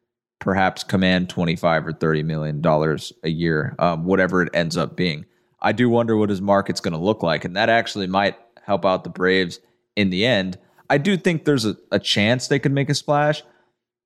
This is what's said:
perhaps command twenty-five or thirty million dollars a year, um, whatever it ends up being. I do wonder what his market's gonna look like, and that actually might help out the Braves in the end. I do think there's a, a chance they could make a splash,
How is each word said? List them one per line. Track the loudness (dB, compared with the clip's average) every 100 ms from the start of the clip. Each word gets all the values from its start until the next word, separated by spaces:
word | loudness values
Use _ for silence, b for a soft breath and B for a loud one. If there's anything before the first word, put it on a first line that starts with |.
| _ _ _ -8
perhaps | -2 2 0 0
command | -2 0 2 2 0
twenty-five | -2 -2 0 0 0 -2
or |
thirty | -2 0 0
million | -2 -4 -4 -2
dollars | 2 2 2 -2 -6 -8
a | -6
year, | -2 0 0 -2 -2
um, | 0 0
whatever | 0 2 2 2
it | 0
ends | 0 -2 -2
up | -4 -2
being. | -4 -4 -10 _ _ _
I | -2
do | 2 2
wonder | 2 2 2
what | 2
his | 0
market's | 2 2 0 -4
gonna | -4 -2
look | -2 0
like, | 0 -2
and | -4
that | -2 2
actually | 2 0 -4 -2
might | 0 0 -2 _ _
help | -4 0
out | 2 0
the | -4
Braves | -2 2 2 0 -6 _ _ _
in | -2 0
the | 2 2
end. | 2 0 -6 b b b
I | 0
do | 2 0
think | 0 0
there's | 0 0
a, | 0 -4 -4
a | -4
chance | 0 0 2 0 0
they | 0
could | 0
make | 0 0
a |
splash, | -2 0 0 2 0 -6 b b b _ _